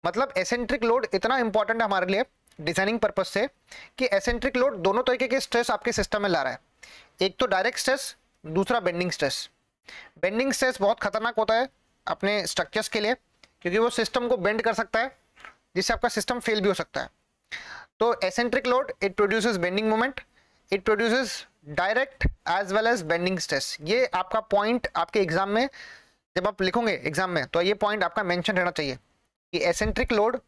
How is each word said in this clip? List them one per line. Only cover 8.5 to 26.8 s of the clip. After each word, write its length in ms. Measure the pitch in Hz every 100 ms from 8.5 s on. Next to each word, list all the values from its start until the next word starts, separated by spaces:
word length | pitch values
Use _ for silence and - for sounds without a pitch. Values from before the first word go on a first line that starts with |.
| 165 196 240
बेंडिंग 320 | 180 170 180
स्ट्रेस। 380 | - 139 - - _ _ _ - - - -
बेंडिंग 300 | 180 220 269
स्ट्रेस 260 | - 254 -
बहुत 180 | 202 226
खतरनाक 360 | 202 214 226 233
होता 160 | 214
है 160 | 226 262 _ _ _ -
अपने 380 | - 196 208 170
स्ट्रक्चर्स 400 | - - 220 214
के 100 | 226
लिए 140 | 208 254 _ _ - _
क्योंकि 160 | 175 196
वो 120 | 233
सिस्टम 380 | 214 220 254 240
को 60 | 233
बेंड 240 | 185 220
कर 120 | 226
सकता 260 | 226 226 220
है 180 | 262 - _ _ - _ _ -
जिससे 180 | 190
आपका 160 | 226 240
सिस्टम 300 | - - 247
फेल 220 | 226 214
भी 60 | 196
हो 60 |
सकता 280 | 180 156 139
है। 80 | 127 _ _ _ _ - - - - _
तो 140 | 233 -
eccentric 440 | 185 - 240 247 247
load, 240 | 247 269 -
it 120 | 196 185
produces 420 | 202 220 220 196
bending 240 | 170 190 220
moment, 280 | 220 254 269 - _ _ _ _
it 120 | 196 208
produces 420 | 208 233 247 247 - - _ 143 151
direct 480 | 185 226 269 - - - -
as 240 | 180 196 202
well 140 | 220
as 100 | 233
bending 360 | 156 170 180 185 -
stress। 300 | 139 - -
ये 240 | 151 233 254
आपका 260 | 185 180 220 214
पॉइंट 360 | 202 208 240 - -
आपके 240 | 170 220
एग्जाम 280 | 185 165 196
में 200 | 214 269 - - - _ _ _ 180
जब 120 | 190
आप 140 | 196
लिखोगे 320 | 185 233